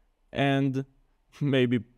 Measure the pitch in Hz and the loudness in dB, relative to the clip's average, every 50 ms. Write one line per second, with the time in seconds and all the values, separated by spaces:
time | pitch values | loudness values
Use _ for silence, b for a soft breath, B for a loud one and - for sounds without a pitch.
0 | _ _ _ _ _ _ - - 139 139 139 135 139 139 131 131 139 - _ _ | _ _ _ _ _ _ -4 -2 0 0 0 0 0 -2 -2 -4 -6 -8 _ _
1 | _ _ _ _ _ _ - - 147 147 135 131 127 120 123 120 - - _ | _ _ _ _ _ _ -10 -6 -4 0 2 2 2 2 0 -2 -4 -6 _